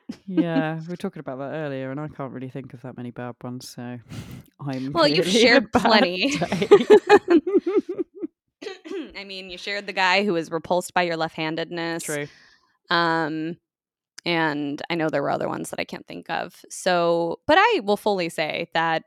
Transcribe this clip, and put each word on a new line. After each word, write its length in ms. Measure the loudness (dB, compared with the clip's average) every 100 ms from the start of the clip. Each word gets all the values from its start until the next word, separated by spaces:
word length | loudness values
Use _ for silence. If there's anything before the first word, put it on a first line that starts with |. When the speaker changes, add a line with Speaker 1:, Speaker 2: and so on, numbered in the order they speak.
| -16
Speaker 1:
<laughs> 160 | -14 -6
Speaker 2:
Yeah, 540 | -2 0 0 -2 -4
we 80 | -8
were 80 | -8
talking 240 | -8 -8
about 180 | -12 -10
that 160 | -8
earlier, 360 | -6 -6 -6 -6
and 60 | -8
I 80 | -10
can't 240 | -10 -10
really 160 | -10 -12
think 240 | -12 -14
of 80 | -16
that 140 | -16 -12
many 160 | -12
bad 240 | -10 -12 -12
ones, 260 | -12 -12 -12
so 300 | -14 -12 -12 -14 -14 -14
<laughs> 320 | -16 -20 -12
I'm 320 | -8 -6 -4
Speaker 1:
Well, 140 | 2 2
you've 160 | 4
Speaker 2:
clearly 60 | 2
the 0 |
Speaker 1:
shared 420 | 6 6 6 4
Speaker 2:
bad 100 | 0
Speaker 1:
plenty. 460 | 4 4 4 0 -2
<laughs> 80 | -2
Speaker 2:
date. 1080 | -2 -2 6 6 10 6 8 6 6 2 4 0 2 0
<laughs> 240 | -2 -6 -10 -10 -14 _ _ _
Speaker 1:
<clears throat> 560 | -16 -14 -12 -12 -12 -14
I 80 |
mean, 260 | -12 -12 -12
you 60 | -10
shared 280 | -8 -6 -4
the 60 |
guy 320 | 0 4 4
who 80 | 4
was 180 | 0 -2
repulsed 420 | -4 -2 -2 0
by 80 | 0
your 140 | 0 0
left-handedness. 840 | -4 -4 -4 -4 -6 -6 -4 -6
Speaker 2:
True. 240 | -6 -6 -8 -12 _ _ _ _ -2
Speaker 1:
Um, 680 | 0 2 0 -2 -4 -6 -8 _ _ _ _ _ -10
and 560 | -2 0 2 0 -4 -6 -4
I 40 | -2
know 120 | 0
there 140 | 0
were 80 | 0
other 180 | -2 -2
ones 220 | -6 -4
that 80 | -4
I 40 |
can't 220 | -6 -8 -14
think 220 | -14 -6
of. 260 | -6 -6 -12 -18
So, 680 | -6 0 2 2 2 -2 -4 2
but 100 | 4
I 220 | 4 2
will 120 | 0 0
fully 320 | 0 0 -2
say 400 | -4 -4 -4 -4
that 300 | -2 0 0